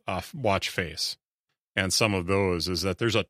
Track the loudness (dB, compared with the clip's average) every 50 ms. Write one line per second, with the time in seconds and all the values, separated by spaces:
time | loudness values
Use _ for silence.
0 | _ -6 -6 -6 -6 -8 -8 -2 0 2 2 2 0 -2 -4 -4 -4 -4 -6 -6
1 | -6 -6 -6 -8 _ _ _ _ _ _ _ _ _ _ _ -2 0 2 2 2
2 | 4 4 2 0 0 2 2 2 2 2 2 0 -2 -2 -2 -2 -2 -2 -2 0
3 | 0 2 2 2 0 -2